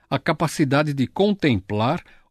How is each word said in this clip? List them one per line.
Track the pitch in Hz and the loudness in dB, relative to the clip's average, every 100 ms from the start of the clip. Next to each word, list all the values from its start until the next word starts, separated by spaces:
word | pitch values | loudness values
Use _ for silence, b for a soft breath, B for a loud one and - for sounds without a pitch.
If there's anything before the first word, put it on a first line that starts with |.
| b | b
a | 139 | -4
capacidade | - 160 160 - 139 139 156 | -2 -2 -2 0 2 2 0
de | 139 123 | -2 -2
contemplar | - 202 202 156 104 - 104 117 170 b b b | 0 0 2 0 0 -2 -2 -2 -2 b b b